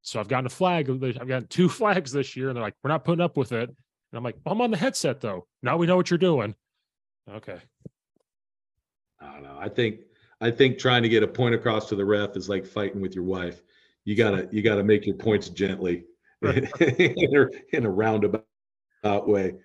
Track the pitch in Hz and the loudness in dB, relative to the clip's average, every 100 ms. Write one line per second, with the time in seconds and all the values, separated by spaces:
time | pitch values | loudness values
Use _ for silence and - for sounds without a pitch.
0 | - 113 101 131 127 - 185 170 139 131 | -8 -8 -2 -2 -2 0 0 2 -2 -2
1 | 131 120 127 127 113 - 180 - 208 196 | -4 -6 -4 -4 -4 2 2 4 2 2
2 | 139 139 131 - 131 120 107 - 135 156 | 0 -4 -4 -6 -6 -4 -6 -6 -2 -2
3 | 165 170 170 - 123 117 123 - _ _ | 0 0 0 0 -2 -4 -6 -10 _ _
4 | _ 120 120 - - 208 240 196 247 - | _ -10 -10 -8 -6 -2 -2 0 -2 -2
5 | 151 120 113 92 - _ 127 165 170 180 | -4 -4 -6 -8 -12 _ -2 0 2 2
6 | 175 175 180 147 104 - _ _ _ _ | 2 2 2 2 -2 -8 _ _ _ _
7 | _ _ - 104 - 90 _ _ - _ | _ _ -18 -16 -14 -18 _ _ -20 _
8 | _ _ _ _ _ _ _ _ _ _ | _ _ _ _ _ _ _ _ _ _
9 | _ _ 73 73 69 69 98 101 113 107 | _ _ -20 -20 -18 -12 -6 -2 -2 -2
10 | - _ _ _ 113 113 135 - 131 123 | -18 _ _ _ -2 4 4 4 2 4
11 | 113 110 107 - 123 113 120 107 - 101 | 4 4 2 2 2 2 2 -2 -2 -2
12 | 101 104 101 98 92 98 95 113 101 101 | 2 2 0 -6 -4 -6 -4 -6 -6 -4
13 | 95 92 90 92 87 87 _ _ _ _ | -8 -6 -4 -4 -6 -10 _ _ _ _
14 | - 107 107 98 90 107 107 104 101 104 | -4 2 2 2 -2 0 2 2 4 4
15 | 104 95 113 104 - 87 98 95 92 87 | 2 -2 0 0 -2 -4 -4 -2 -4 -4
16 | - _ _ _ 143 135 135 - 160 127 | -8 _ _ _ 0 0 -2 0 2 4
17 | 156 - 170 143 131 - - 151 113 95 | 2 2 4 4 4 0 -6 -2 0 0
18 | 110 107 101 107 _ _ _ _ _ _ | 0 2 0 -2 _ _ _ _ _ _
19 | 104 101 - 101 92 87 | -2 -2 2 2 0 -6